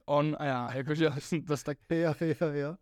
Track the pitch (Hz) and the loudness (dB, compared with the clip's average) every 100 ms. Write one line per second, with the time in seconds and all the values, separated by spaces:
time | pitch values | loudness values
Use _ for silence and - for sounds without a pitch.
0 | - 143 151 147 147 127 123 127 131 151 | 0 2 2 0 -2 -2 -2 -4 -2 2
1 | 160 135 - 165 139 147 - 143 - 165 | 2 2 -2 -2 0 -2 -2 -6 -2 2
2 | 170 147 165 156 165 147 143 175 | 2 2 0 0 0 0 -4 -6